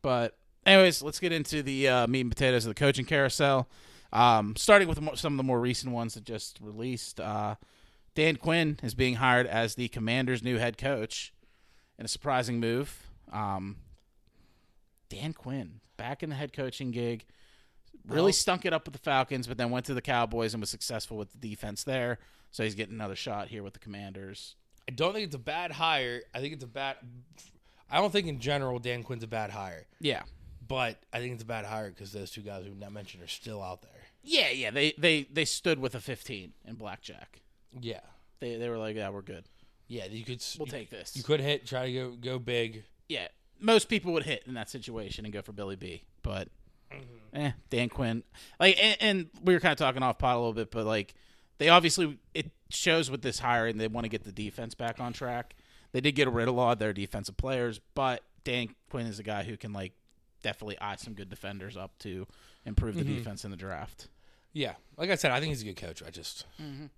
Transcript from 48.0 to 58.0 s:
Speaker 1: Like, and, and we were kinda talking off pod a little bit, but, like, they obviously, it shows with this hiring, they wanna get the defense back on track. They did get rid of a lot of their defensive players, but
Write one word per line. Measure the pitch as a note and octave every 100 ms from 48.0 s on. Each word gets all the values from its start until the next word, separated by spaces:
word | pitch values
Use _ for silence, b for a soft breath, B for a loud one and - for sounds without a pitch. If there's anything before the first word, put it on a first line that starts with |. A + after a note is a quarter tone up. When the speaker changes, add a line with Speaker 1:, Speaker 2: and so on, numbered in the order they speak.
| A#2+ A2+ - B B B
Speaker 1:
Like, | F#3 F3+
and, | A3 G3+
and | G#3+ F#3+ E3 -
we | F3
were | F3
kinda | F3 C#3+
talking | C#3+ C3
off | C3 A2+
pod | C3+ A#2+
a |
little | A#2+
bit, | A2 G#2+
but, | A#2 G#2+
like, | A2 G2 - b b b _
they | D3+
obviously, | F3 E3 F#3+ D#3+ C#3 _
it | D#3+ D#3 _ _
shows | - F3+ E3 C3+
with | C3
this | B2+ -
hiring, | B2 A#2+ A2+ G#2+
they | A2
wanna | A2+ A#2
get | A2
the | G#2
defense | F#2+ G#2+ A2+ A2+
back | - A#2 A2+
on | B2
track. | A#2 B2+ A#2+ - - b b b
They | B2+
did | C#3+
get | C#3 C3
rid | A#2+ A#2
of |
a | B2
lot | A#2+
of | A#2
their | G#2+
defensive | G2 G2 G#2+ G2+ F#2+
players, | C3 C3 A#2+ G#2+ _
but | -